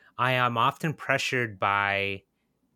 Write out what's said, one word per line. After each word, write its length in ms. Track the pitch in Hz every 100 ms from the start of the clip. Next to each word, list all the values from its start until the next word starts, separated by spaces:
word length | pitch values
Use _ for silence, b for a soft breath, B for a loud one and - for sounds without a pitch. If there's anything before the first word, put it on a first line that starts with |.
| b -
I 160 | 123
am 240 | 127 123 117
often 380 | 127 - 165
pressured 640 | 139 - 135 - 131 120 98
by, 640 | 104 101 101 98 98 95 - _ _ _ _